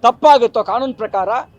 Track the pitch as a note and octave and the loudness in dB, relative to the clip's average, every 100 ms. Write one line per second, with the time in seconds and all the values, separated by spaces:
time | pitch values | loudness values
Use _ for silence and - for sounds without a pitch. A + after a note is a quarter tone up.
0 | A#3 B3+ D4+ C#4+ A#3 A#3 G3+ A3 C4 - | 0 2 4 4 2 -2 -4 -6 -6 -8
1 | G#3+ G3 F#3+ A#3+ - | -8 -6 -4 -6 -8